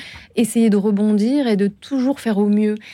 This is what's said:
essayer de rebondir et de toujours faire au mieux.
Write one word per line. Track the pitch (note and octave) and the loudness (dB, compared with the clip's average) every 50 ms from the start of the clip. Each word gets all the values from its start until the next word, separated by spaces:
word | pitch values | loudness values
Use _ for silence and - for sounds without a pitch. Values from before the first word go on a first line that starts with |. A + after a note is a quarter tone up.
| - - - - - - - | -8 -14 -20 -20 -20 -8 -4
essayer | - A#3+ A3+ - A#3 A3+ A3+ | -2 -2 0 2 2 2 4
de | G3+ | 4
rebondir | G3+ F#3+ A3 G#3 G3 G#3+ G#3+ G#3+ G#3 G#3 A#3 C4+ D4 C#4 | 2 2 2 0 0 2 2 2 2 2 2 0 0 0
et | A#3 G#3+ | 0 0
de | F#3+ G3+ G3 | 0 0 -2
toujours | G3+ - - - C#4 C4+ B3 C4 C#4 - | -4 -6 -10 -6 -4 -2 0 -2 -2 -2
faire | - A#3 G#3 G3 | -4 -2 0 0
au | G#3 G#3 | 0 2
mieux. | G#3 G#3 G#3+ G#3+ G#3+ G#3+ G#3+ - | 2 2 0 0 -2 -4 -8 -16